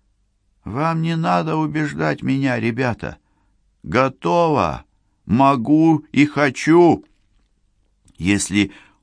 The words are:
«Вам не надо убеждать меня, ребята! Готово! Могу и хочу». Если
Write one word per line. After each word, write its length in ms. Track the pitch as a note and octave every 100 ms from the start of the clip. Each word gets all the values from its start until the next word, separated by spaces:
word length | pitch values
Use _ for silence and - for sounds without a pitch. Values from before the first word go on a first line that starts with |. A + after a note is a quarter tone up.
| _ _ _ _ _ _
«Вам 380 | - A#2 D#3+ D#3+
не 140 | E3 E3
надо 400 | F3 F3 D#3+ D#3+
убеждать 680 | D3+ D3+ D3 D3 D#3 C#3
меня, 360 | C3 C3+ C#3 A#2
ребята! 600 | A2+ A#2 B2+ G#2 - - _ _ _ _ _ _
Готово! 1000 | - G#2 C3+ - E3+ F3 E3+ C3 E2+ A#1+ - _ _ _
Могу 800 | - A#2 C#3 C#3 A#2 D#3 D#3+ D#3 -
и 140 | C3 D3
хочу». 800 | C#3+ C#3+ - D#3 E3+ E3+ A2+ - _ _ _ _ _ _ _ _ _ _ -
Если 560 | E2+ G2+ - G2+ G2 - _ _